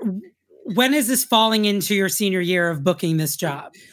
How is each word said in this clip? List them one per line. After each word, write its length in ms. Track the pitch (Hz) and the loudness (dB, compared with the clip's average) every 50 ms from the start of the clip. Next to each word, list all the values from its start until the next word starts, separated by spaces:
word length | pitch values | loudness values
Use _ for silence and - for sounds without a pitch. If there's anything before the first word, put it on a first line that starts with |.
| - 214 185 202 - - _ _ _ _ _ - - | -6 -6 -6 -8 -10 -16 _ _ _ _ _ -16 -10
when 280 | 247 185 220 254 262 285 | -2 0 2 2 2 2
is 160 | 302 247 214 | 2 2 0
this 160 | 262 - - | 0 -2 0
falling 400 | - 240 220 220 220 220 220 208 | 2 4 4 4 4 2 2 2
into 300 | 208 202 202 156 - 208 | 2 0 0 -2 -2 0
your 160 | 196 196 185 | 0 0 0
senior 300 | - - 214 196 190 185 | 0 -2 -2 0 0 0
year 280 | 175 170 185 180 170 170 | 0 0 0 0 0 0
of 160 | 165 147 139 | -2 0 0
booking 320 | 180 170 170 - 165 160 | 0 0 0 0 0 0
this 180 | 160 156 156 - | 0 0 -2 -4
job? 380 | - 175 160 139 143 - - - - - - | -4 -4 -6 -6 -6 -10 -16 -20 -20 -20 -20